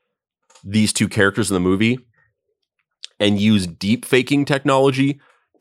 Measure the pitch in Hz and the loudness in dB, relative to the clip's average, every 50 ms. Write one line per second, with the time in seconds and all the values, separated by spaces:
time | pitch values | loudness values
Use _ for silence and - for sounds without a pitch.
0 | _ _ _ _ _ _ _ _ _ _ _ _ - 101 101 110 107 104 - - | _ _ _ _ _ _ _ _ _ _ _ _ -10 -4 0 0 0 0 0 -2
1 | 113 90 - 110 98 101 101 120 107 90 98 92 90 92 95 95 110 113 123 123 | -2 -2 0 2 2 2 2 -2 -4 -2 -2 0 0 0 0 0 0 0 -2 -4
2 | _ 117 _ _ _ _ _ _ _ _ _ _ _ _ _ _ _ _ _ _ | _ _ _ _ _ _ _ _ _ _ _ _ _ _ _ _ _ _ _ _
3 | - - _ - 104 104 104 101 101 110 110 101 92 87 82 - 95 98 113 127 | -20 -14 _ -2 0 0 2 2 2 2 2 2 0 -4 -8 -6 -2 -2 -2 -2
4 | - - - - 127 - 143 143 139 131 147 135 135 143 135 135 135 139 131 131 | -2 0 0 0 0 0 0 0 0 0 -2 -2 0 0 2 2 2 2 2 0
5 | 139 139 143 139 _ _ _ _ _ _ _ - | -2 -2 -2 -6 _ _ _ _ _ _ _ -8